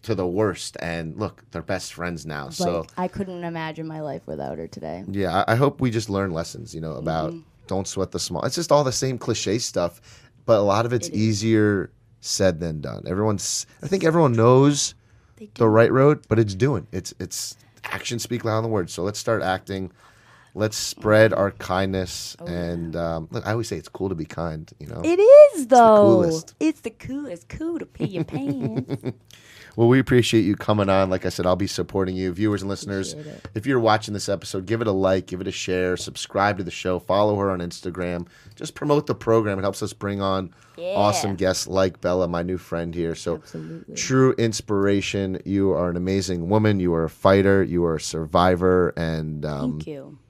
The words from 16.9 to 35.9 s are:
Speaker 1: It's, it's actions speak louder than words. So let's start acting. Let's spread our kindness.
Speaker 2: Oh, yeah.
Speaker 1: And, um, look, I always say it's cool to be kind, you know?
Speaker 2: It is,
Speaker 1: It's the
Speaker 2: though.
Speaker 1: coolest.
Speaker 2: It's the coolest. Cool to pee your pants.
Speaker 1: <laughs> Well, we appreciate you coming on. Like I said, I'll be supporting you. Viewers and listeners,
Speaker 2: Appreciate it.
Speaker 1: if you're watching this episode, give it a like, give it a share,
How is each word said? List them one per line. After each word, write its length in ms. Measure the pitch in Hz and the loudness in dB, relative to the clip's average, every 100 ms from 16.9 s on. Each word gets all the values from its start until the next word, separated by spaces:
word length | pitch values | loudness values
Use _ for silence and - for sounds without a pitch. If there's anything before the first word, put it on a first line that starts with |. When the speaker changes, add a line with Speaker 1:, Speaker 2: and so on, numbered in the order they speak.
Speaker 1:
It's, 200 | 92 - - | -10 -10 -12
it's 380 | 92 - - - _ _ | -12 -10 -12 -14 _ _
actions 400 | - 95 - 117 | -12 -10 -8 -8
speak 220 | - 120 | -6 -4
louder 180 | 113 110 | -2 -2
than 80 | 113 | 0
words. 220 | 107 85 | -2 -4
So 100 | - | -4
let's 160 | 92 107 | -6 -4
start 240 | - 110 | -2 -2
acting. 480 | 78 92 - 98 92 _ - _ _ - _ | 0 -4 -4 -8 -8 _ -20 _ _ -20 _
Let's 220 | - 107 - | -4 -4 -4
spread 560 | - - 107 107 110 | -8 -4 4 6 6
our 160 | - 98 | 4 0
kindness. 840 | - - 92 98 95 90 - - - | -2 -4 -2 0 -2 -4 -8 -14 -14
Speaker 2:
Oh, 80 | 87 | -10
yeah. 60 | |
Speaker 1:
And, 420 | 87 85 85 82 | -6 -6 -6 -6
um, 340 | 82 85 82 80 | -6 -4 -6 -8
look, 120 | 117 | -8
I 60 | 101 | -4
always 160 | 110 110 | -4 -4
say 100 | 85 | -8
it's 120 | - | -10
cool 200 | - 95 | -8 -6
to 60 | |
be 100 | 85 | -6
kind, 460 | 78 - 85 78 78 - | -8 -8 -8 -8 -14 -18
you 80 | 78 | -14
know? 140 | 78 | -6
Speaker 2:
It 160 | 311 359 | -2 4
is, 440 | 427 571 587 403 | 12 12 12 8
Speaker 1:
It's 40 | 240 | 4
the 80 | |
Speaker 2:
though. 220 | 247 226 214 | 8 10 10
Speaker 1:
coolest. 540 | 208 - 165 160 - _ | 8 6 4 -2 -6 _
Speaker 2:
It's 200 | 311 - | -2 -2
the 80 | 240 | -12
coolest. 580 | - - 277 285 175 _ | -12 -12 -10 -10 -14 _
Cool 320 | - 320 339 | -10 -8 -8
to 60 | - | -10
pee 180 | - 214 | -8 -6
your 160 | 180 | -6
pants. 760 | 156 - 269 277 - - 131 139 | -6 -6 -6 -4 -4 -6 -6 -8
Speaker 1:
<laughs> 100 | 131 - _ - - - - | -8 -12 _ -20 -20 -20 -14
Well, 140 | - 117 | 2 4
we 100 | 131 | 4
appreciate 440 | 123 127 110 113 | 4 4 4 2
you 120 | 95 | 2
coming 360 | 101 - 107 98 | 0 0 0 2
on. 180 | 95 95 | 2 2
Like 160 | 92 | 0
I 60 | 90 | -4
said, 160 | - 90 | -2 0
I'll 100 | 92 | 0
be 100 | 98 | -2
supporting 480 | - 87 98 92 | -6 -4 -2 -2
you. 160 | 92 92 | -2 -4
Viewers 260 | 90 107 101 | -2 -2 -2
and 80 | 98 | -6
listeners, 460 | 95 - 98 92 | -8 -6 -6 -6
Speaker 2:
Appreciate 220 | 151 151 - | -10 -16 -16
it. 120 | - | -12
Speaker 1:
if 100 | 113 | -8
you're 160 | 120 131 | -2 2
watching 320 | 110 107 107 | 4 2 0
this 160 | 104 - | -8 -4
episode, 380 | 95 - 98 95 | -6 -4 -8 -4
give 160 | 113 | -2
it 40 | 113 | 0
a 60 | |
like, 340 | 95 95 95 87 | 2 2 2 -2
give 120 | 90 | -8
it 80 | 95 | -8
a 20 | |
share, 460 | - - 92 92 | -8 -4 -2 -2